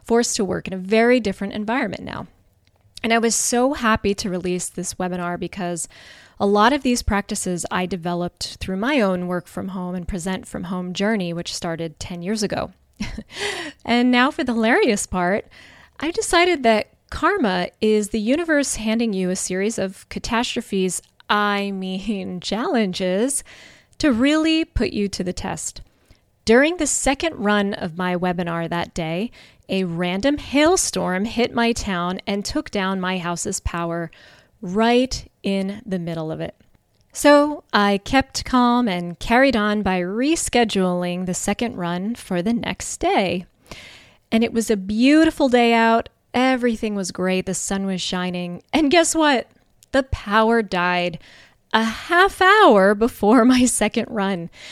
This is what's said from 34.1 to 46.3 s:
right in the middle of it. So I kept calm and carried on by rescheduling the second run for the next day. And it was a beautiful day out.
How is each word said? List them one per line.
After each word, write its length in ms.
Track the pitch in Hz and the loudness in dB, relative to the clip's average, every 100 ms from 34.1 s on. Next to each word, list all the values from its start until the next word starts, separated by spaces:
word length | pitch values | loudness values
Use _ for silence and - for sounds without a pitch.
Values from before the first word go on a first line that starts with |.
| - - - _ _ | -12 -20 -20 _ _
right 680 | 185 196 226 247 254 - - _ | -6 0 2 4 2 -4 -12 _
in 380 | 202 196 190 202 - | -4 -2 -2 -6 -6
the 140 | 185 | -6
middle 320 | 170 165 160 | -4 -6 -6
of 80 | 156 | -6
it. 160 | 160 - _ _ _ _ _ | -8 -12 _ _ _ _ _
So 500 | - 285 294 294 294 - | 2 6 8 6 0 -2
I 280 | 214 202 196 | 2 4 2
kept 460 | - 269 269 - - | 2 0 0 -4 0
calm 420 | 254 240 240 240 | 2 4 4 2
and 320 | 180 175 170 | -2 -4 -6
carried 360 | - 233 277 233 | 0 4 4 4
on 280 | 208 214 | 2 0
by 180 | 190 185 | 0 0
rescheduling 1200 | 180 214 277 330 - 240 226 196 185 180 175 175 180 | -2 -2 0 0 0 2 2 2 0 0 -2 -4 -4
the 100 | 180 | -4
second 420 | - 208 240 - | -4 -2 -4 -4
run 380 | 175 175 202 240 | -4 -4 -4 -8
for 260 | - 175 | -6 -4
the 120 | 185 | 0
next 440 | 233 - - - - | -2 -4 -8 -8 -4
day. 480 | 330 370 185 185 175 _ - - - - - _ - | 0 0 0 -2 -8 _ -20 -20 -20 -20 -20 _ -2
And 120 | 226 | 0
it 100 | 233 | 0
was 180 | 233 220 | -2 -2
a 60 | 208 | -2
beautiful 720 | 190 214 254 311 320 - 277 | -2 2 4 6 4 4 2
day 240 | 247 233 | 4 4
out. 360 | 233 226 226 - _ _ | 4 4 2 0 _ _